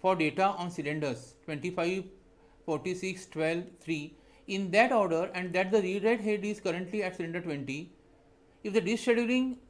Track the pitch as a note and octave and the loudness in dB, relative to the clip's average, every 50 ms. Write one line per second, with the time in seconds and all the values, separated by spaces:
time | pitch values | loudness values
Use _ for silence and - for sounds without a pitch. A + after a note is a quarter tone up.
0 | - F#3 F#3+ E3 D#3 D3+ C#3+ F#3+ F#3+ G3 G3 F3 F3 F3 F3 - C#3+ C#3+ D3+ D#3 | 2 2 4 4 2 0 2 2 2 2 2 0 -6 -6 -6 -6 -4 -4 -2 -2
1 | D3+ C#3 A#2+ B2 - - - - - - D3+ C#3+ B2 F3+ F3+ F3+ E3+ F3 F#3+ F#3+ | -2 -2 -4 -4 -8 -16 -20 -18 -10 -8 -8 -6 -6 -6 -2 0 0 0 0 -2
2 | F#3 F#3 - - - - - _ - - - - - - D#3 D3 D3+ F3+ F3+ F3+ | -4 -8 -14 -20 -20 -20 -20 _ -20 -20 -20 -14 -4 -4 -4 -2 -2 -4 -4 -4
3 | - F#3+ F3+ F#3 - - - D#3 D#3+ D#3+ E3+ F3 F3+ - - - - D#3 E3 D3+ | -4 -6 -6 -8 -12 -12 -6 -2 0 0 0 -2 -4 -8 -14 -16 -6 -6 -4 -4
4 | D3 E3 - - - - - - - - G3 G3 G3 F3+ E3+ G#3 A#3+ B3 B3+ A3 | -4 -10 -14 -18 -20 -20 -20 -20 -10 -6 -4 -4 -2 2 6 6 6 6 6 4
5 | G3 F3+ E3 D#3+ F3+ F#3 - F3+ F#3 F3+ E3 F#3 F#3+ F#3 G#3 G#3+ F#3 F#3 F#3+ G3+ | 4 4 2 0 0 -2 -4 -6 -6 -2 0 0 0 4 4 2 2 2 0 0
6 | F#3 A3 A#3 A3 G3+ G#3+ G#3 G3+ F#3+ G#3 G#3 G#3 - F#3+ E3 F3+ F#3 E3+ G#3+ G#3 | 2 2 2 2 2 0 -2 0 0 -4 -4 -2 -2 -2 -2 -2 -4 -4 -4 -2
7 | G3 F#3 F3+ - F3 E3 E3 F3+ F3 E3+ D3 C#3+ C3+ - C3+ D3 F3 E3+ - - | -2 -4 -4 -4 -6 -4 -4 -6 -4 -4 -4 -4 -4 -6 -6 -8 -8 -12 -16 -20
8 | - - - - - - - _ _ _ _ _ - G#3 G3 A3+ F3 F3+ A#3 A3+ | -20 -20 -20 -20 -20 -20 -20 _ _ _ _ _ -6 2 2 2 2 2 0 0
9 | - B3+ A#3 A3+ A#3+ A3+ B3+ B3+ C4 C4 B3 - - - | 2 2 4 4 4 2 2 2 2 0 -2 -8 -12 -20